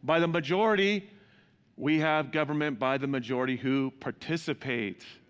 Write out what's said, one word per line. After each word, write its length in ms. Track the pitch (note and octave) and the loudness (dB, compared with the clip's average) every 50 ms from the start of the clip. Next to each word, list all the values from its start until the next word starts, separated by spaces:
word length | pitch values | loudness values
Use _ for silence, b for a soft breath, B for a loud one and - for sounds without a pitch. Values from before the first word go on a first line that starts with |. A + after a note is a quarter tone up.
| - | 2
by 140 | C3+ D#3+ E3 | 2 2 4
the 100 | E3+ E3+ | 4 2
majority. 800 | E3 F3 D#3 C3+ F3 F#3+ A3 A3+ G#3+ G3 G3 G3 G#3 G3+ G3 B B B B B B B B B B B B _ _ | 2 0 0 0 2 2 4 4 4 4 4 4 2 0 -2 B B B B B B B B B B B B _ _
We 220 | - - D3 D#3 D#3 | -4 0 2 2 2
have 320 | D3+ D#3+ D#3 D#3 D3+ C3 | 4 2 2 2 0 0
government 460 | - D#3 D3+ C#3 D3+ D3+ D3+ D3+ C3+ G#2 | -2 -2 0 0 0 -2 -2 -2 -2 -2
by 200 | C3+ C3 C3+ C#3 | 0 0 0 0
the 80 | C3+ | 0
majority 500 | C#3 C#3 C3+ A#2+ A2 C3 B2 B2+ C3 C3 | -2 -2 -4 -2 -2 -2 -2 0 -2 -2
who 360 | A#2+ - C3+ C3+ C#3 C3+ C3 - - | -2 -2 0 0 0 0 -2 -6 -8
participate. 1040 | - C3+ A#2+ - - - D#3+ E3 - - C#3+ - - C#3 B2 A#2+ A2 G2+ F2+ - - - - - _ | -8 -8 -8 -8 -6 -6 -6 -4 -4 -6 -6 -6 -4 -4 -4 -2 -4 -6 -6 -10 -16 -20 -20 -20 _